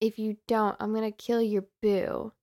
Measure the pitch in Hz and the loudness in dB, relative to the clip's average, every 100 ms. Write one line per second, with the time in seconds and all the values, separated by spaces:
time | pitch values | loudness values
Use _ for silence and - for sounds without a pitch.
0 | 220 220 214 208 - 226 208 - 196 220 | -2 -2 -6 -6 0 2 2 0 -4 -2
1 | 220 214 - 233 226 208 196 _ 214 196 | -2 -6 -2 2 2 0 -2 _ 2 2
2 | - - 220 - | 0 -4 -6 -12